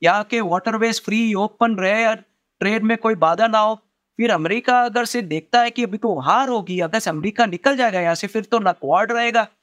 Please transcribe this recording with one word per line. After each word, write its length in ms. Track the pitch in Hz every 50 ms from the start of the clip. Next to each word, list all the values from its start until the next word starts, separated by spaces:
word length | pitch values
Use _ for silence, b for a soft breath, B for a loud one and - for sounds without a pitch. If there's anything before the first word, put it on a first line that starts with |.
| 160
यहाँ 200 | 165 185 208 208
के 180 | - 247 233
waterways 600 | 220 170 165 240 240 233 220 220 226 233 220 -
free 320 | - - 208 220 233 220 208
open 380 | 190 208 214 - - 233 226
रहे, 440 | 220 190 185 190 208 220 226 220 220 220 - _ _ _ _ _ _ -
trade 240 | - 196 214 226 208
में 140 | 220 226
कोई 180 | 220 226 220 220
बाधा 320 | 175 160 160 170 180 226
ना 120 | 226 220 220
हो। 160 | 214 214 220 214 _ _ _ _ _ _ _
फिर 120 | - 226 233
अमेरिका 520 | 202 165 156 165 202 240 247 - 247 247
अगर 240 | 240 240 208 240 240
से 160 | 226 - 240
देखता 400 | 208 165 156 160 - _ - 240
है 100 | 240 240
कि 120 | 233 - 240
अभी 140 | 196 196
तो 220 | 208 - 226 185 143
हार 300 | 131 147 190 240 269 269
होगी, 300 | 247 220 180 160 180 180
अगर 200 | 170 165 180 226
से 100 | - 185
अमेरिका 360 | 160 151 156 208 208 - 240
निकल 320 | 208 175 175 - 269 277
जाएगा 240 | 262 247 226 185 180
यहाँ 140 | 175 170 170
से, 120 | 165 -
फिर 160 | 196 - 220 208
तो 160 | - 233 226
ना 120 | 202 185
quad 400 | 170 - - 135 151 185 214 226
रहेगा, 360 | 240 233 233 233 233 233 214 - _ _